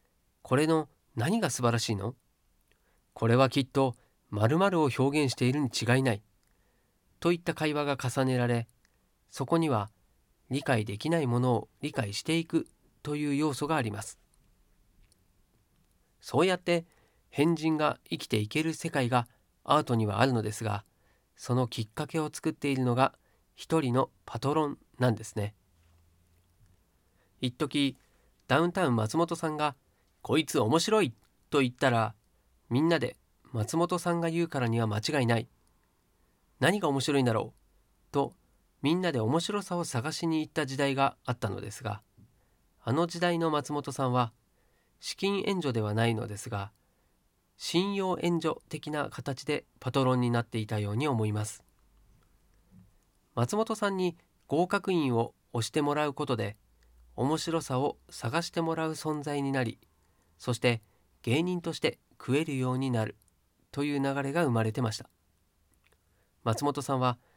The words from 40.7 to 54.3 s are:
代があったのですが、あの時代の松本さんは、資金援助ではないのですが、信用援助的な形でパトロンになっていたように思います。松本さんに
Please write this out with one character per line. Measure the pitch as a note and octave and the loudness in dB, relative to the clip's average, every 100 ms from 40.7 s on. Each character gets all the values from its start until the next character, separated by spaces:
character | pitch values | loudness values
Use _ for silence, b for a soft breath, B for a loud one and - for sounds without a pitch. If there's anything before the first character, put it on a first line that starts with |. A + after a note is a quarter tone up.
| C3+ | 0
代 | C#3 C3+ | 0 2
が | C3+ - - | 0 0 -6
あ | |
っ | B2 | -4
た | G#2 | -4
の | G2 | -6
で | G#2+ | -8
す | - | -10
が、 | A2+ G#2 - _ - _ _ _ _ _ | -8 -8 -10 _ -20 _ _ _ _ _
あ | - | -2
の | C3+ E3+ | 0 0
時 | E3+ | 0
代 | F3 E3+ | 0 2
の | E3 | 0
松 | D3+ C3+ | 0 -2
本 | D3 C#3+ | -6 -6
さ | C3+ C3 | -4 0
ん | |
は、 | B2 A#2 - _ _ _ _ _ _ | 2 0 -4 _ _ _ _ _ _
資 | - - | -12 -4
金 | G3 G3+ - | -2 0 0
援 | F#3+ | -2
助 | D3+ | 0
で | A#2 | 0
は | G#2+ | 0
な | G#2 A#2 | 0 0
い | A2 | 0
の | A2 | -6
で | G2+ | -10
す | - | -8
が、 | G#2 G2 _ _ _ _ _ _ _ _ _ | -8 -8 _ _ _ _ _ _ _ _ _
信 | - E3 G3 | -2 0 0
用 | G3+ F#3+ F3+ | -2 -4 -2
援 | F3 E3+ | 0 0
助 | D#3+ - _ | -2 -6 _
的 | D3+ - | -12 -6
な | D3+ D3+ | -6 -6
形 | - A#2+ C3 - | -8 -8 -8 -4
で | D3 - _ | -6 -6 _
パ | - | -2
ト | C3+ B2+ | 2 2
ロ | |
ン | B2+ | 2
に | B2 | 2
な | A#2+ | 0
っ | A2+ | -2
て | A2+ | -6
い | G#2+ | -4
た | A2 | -4
よ | G2+ | -2
う | G#2+ | -2
に | D3+ | 0
思 | A#2+ G#2+ | 0 0
い | |
ま | G#2+ | -2
す。 | G#2 - _ _ _ _ _ _ _ _ _ _ _ - - _ _ _ _ - | -4 -8 _ _ _ _ _ _ _ _ _ _ _ -20 -20 _ _ _ _ -4
松 | A#2+ G#3 | -2 0
本 | A3 A3 | -2 -2
さ | G#3 | -2
ん | F#3+ | 0
に | F3+ E3+ b | -2 -2 b